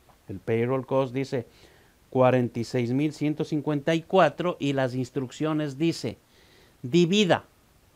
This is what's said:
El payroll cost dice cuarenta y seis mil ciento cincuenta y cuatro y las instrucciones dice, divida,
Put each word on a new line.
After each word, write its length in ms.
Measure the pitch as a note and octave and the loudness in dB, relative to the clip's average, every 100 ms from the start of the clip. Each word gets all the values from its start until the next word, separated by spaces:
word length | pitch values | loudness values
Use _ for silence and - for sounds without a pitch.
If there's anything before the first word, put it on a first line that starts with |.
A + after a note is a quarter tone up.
| _ _ - | _ _ -14
El 100 | G2 | -10
payroll 460 | - A2+ A#2+ C3 B2+ | -2 0 0 -2 0
cost 280 | C3+ C3+ | -2 0
dice 320 | B2+ C3+ C3 - _ - _ _ _ _ | -4 -4 -6 -8 _ -20 _ _ _ _
cuarenta 520 | C3 B2+ B2+ A#2+ A#2+ | 2 4 4 2 -4
y 20 | |
seis 300 | A2+ C3 A#2+ | -4 -2 -2
mil 180 | C3 D3+ | 0 -2
ciento 320 | D3 D3 D3+ | -2 -4 -2
cincuenta 500 | D#3 D3+ D3+ D3 D3 E3 | -4 -4 -2 -2 -2 -2
y 60 | |
cuatro 540 | - F#3+ D#3 - F3 E3+ | 2 4 4 2 -6 -4
y 100 | C#3+ | -2
las 240 | C3+ C3 B2+ | 0 -2 -2
instrucciones 800 | B2 C#3 B2+ - D3+ D#3 D3+ C3+ | -6 -6 -8 -4 -4 -2 -4 -2
dice, 400 | E3 D#3 B2 - _ _ _ _ _ _ | -2 -2 -6 -10 _ _ _ _ _ _
divida, 600 | B2 E3+ E3 G3+ F#3+ A#2+ - _ _ _ _ | 0 4 4 4 4 2 -2 _ _ _ _